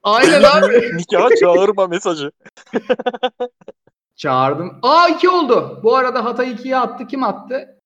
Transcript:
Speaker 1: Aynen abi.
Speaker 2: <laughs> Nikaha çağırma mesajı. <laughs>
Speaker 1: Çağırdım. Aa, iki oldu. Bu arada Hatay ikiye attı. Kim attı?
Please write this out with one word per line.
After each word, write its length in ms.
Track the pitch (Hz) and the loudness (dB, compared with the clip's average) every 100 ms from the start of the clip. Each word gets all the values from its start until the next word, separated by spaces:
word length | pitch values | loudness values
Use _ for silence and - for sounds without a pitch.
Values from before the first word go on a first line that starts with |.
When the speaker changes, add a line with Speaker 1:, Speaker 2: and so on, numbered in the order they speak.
Speaker 1:
Aynen 400 | 202 220 269 302 | 0 2 4 6
abi. 540 | 285 285 - 233 - 165 | 6 4 4 2 0 -8
Speaker 2:
<laughs> 0 | |
Nikaha 320 | 175 185 233 466 | -2 0 2 4
çağırma 460 | 180 175 202 196 185 | 4 2 2 0 -2
mesajı. 440 | 175 196 160 143 _ - _ _ | -2 -4 -6 -8 _ -20 _ _
<laughs> 1400 | 233 - 247 247 240 254 _ 247 _ - - _ _ _ _ | -10 -4 -4 -4 -6 -10 _ -12 _ -20 -20 _ _ _ _
Speaker 1:
Çağırdım. 640 | 147 127 135 143 175 - | -2 0 0 -2 -10 -4
Aa, 260 | 247 320 349 | 2 4 4
iki 200 | 330 359 | 2 0
oldu. 520 | 359 285 208 - - | 0 0 0 -2 -4
Bu 140 | 220 262 | 0 0
arada 280 | 254 247 | 0 -4
Hatay 280 | 226 233 254 | -6 -4 -6
ikiye 240 | 226 254 262 | -8 -6 -4
attı. 300 | 233 - - | -4 -8 -12
Kim 160 | 269 | -6
attı? 560 | 240 - - 262 - _ | -6 -6 -10 -12 -12 _